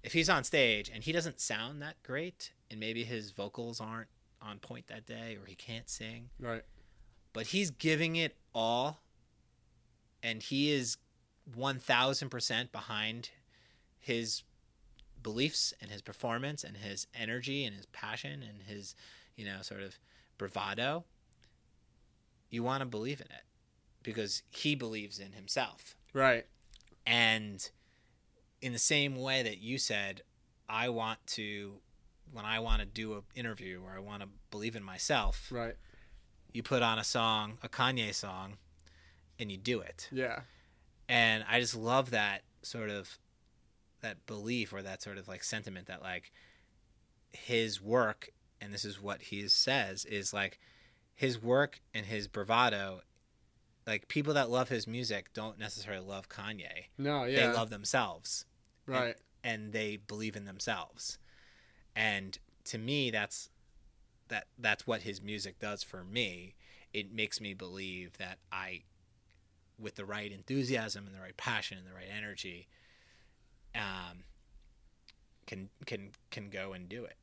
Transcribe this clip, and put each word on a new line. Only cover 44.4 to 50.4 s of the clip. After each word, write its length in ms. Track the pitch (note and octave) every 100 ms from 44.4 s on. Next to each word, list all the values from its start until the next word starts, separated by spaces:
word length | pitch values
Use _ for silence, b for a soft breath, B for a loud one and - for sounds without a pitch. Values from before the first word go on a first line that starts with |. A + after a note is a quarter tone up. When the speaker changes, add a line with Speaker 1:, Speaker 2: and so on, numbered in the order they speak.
| A2 B2 G#2
Speaker 1:
or 100 | G2
that 200 | G2 F#2+
sort 160 | G#2 G2
of, 100 | F#2
like, 160 | F#2
sentiment 440 | - A2 - F#2 F2
that, 140 | F#2
like, 300 | F#2 F2+ - b b b b b _ _ _ _ _
his 480 | - - A#2 A2+ F#2
work, 480 | G2+ B2 A2 - - _ _ _
and 120 | G2+
this 120 | G2+
is 160 | G#2 F#2+
what 220 | G2+ G2
he 240 | - G2+ G2+
says, 560 | - - C3+ G2+ F#2+
is, 280 | - G#2 F#2+
like, 260 | G2+